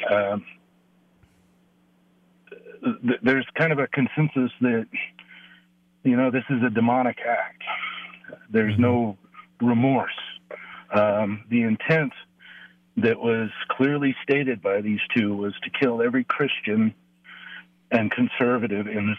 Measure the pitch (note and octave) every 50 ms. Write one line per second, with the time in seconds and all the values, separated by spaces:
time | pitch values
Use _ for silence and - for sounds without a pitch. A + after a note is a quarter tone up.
0 | - - G2+ G#2 G2+ G2+ G#2 G#2 - - - _ _ _ _ _ _ _ _ _
1 | _ _ _ _ _ _ _ _ _ _ _ _ _ _ _ _ _ _ _ _
2 | _ _ _ _ _ _ _ _ _ _ - - - - - - - - - -
3 | A#2+ A#2+ A#2+ - - A#2+ C3+ C3+ B2+ - - - D#3+ E3 D#3 C#3 C3+ - - -
4 | B2+ A#2 - - D#3 D3+ - C3+ B2+ B2 - - B2 B2 A#2 A2+ A2 - - -
5 | - - - - - _ - - - - - _ _ _ _ _ _ _ _ _
6 | _ B2+ B2 B2 C3 C3 A#2+ C3 A#2 - C#3 A#2+ A#2+ B2 G#2+ A2+ A#2 A#2 B2 C3
7 | B2+ A#2+ A2 - - A#2+ A#2 G#2+ - - - _ - - - - - - - -
8 | - - - - - - - - - - G#2+ A2 A2 A2 G#2+ G#2 B2 B2 B2 A#2+
9 | A#2 A2 G2+ - _ _ _ - - _ _ _ A#2+ A#2+ A#2+ A2+ B2 C3+ C3+ A#2+
10 | - - - - - - - - _ _ - - - - - - - _ G#2 G#2
11 | G#2 G#2+ G2+ G#2 A2 G2 G#2 G#2+ G#2+ A2 A#2 A#2+ A#2 A2+ A2 - - - D#3+ D#3+
12 | D3+ B2+ - - - _ _ _ - - - - - - _ _ _ _ _ -
13 | G#2 A#2 A#2 - - A#2 A2+ A2+ A2 G#2+ - - - - - - C3 C#3+ D3 D3
14 | C#3+ C3+ B2+ - - - C#3 C#3+ C#3+ C3 B2 G2+ - G2 G2 G#2 G#2 G#2+ G#2 G#2
15 | - - - A#2+ G#2+ G#2 G2+ G2+ G2+ G2+ G2+ - - - - - C#3 B2 A#2 A2+
16 | A#2 B2 A#2+ C3 A#2+ - - - C#3+ C3 - - - G#2+ G#2 A2 A2 A2 G#2+ -
17 | _ _ _ _ _ - - - - - - - - _ _ _ _ _ B2 A#2
18 | A2 G#2 - - B2 A2+ - - C3 A#2+ B2 B2 A2+ A2 G2+ G2+ G#2 G#2 A2 G#2+
19 | G2+ G#2 G#2+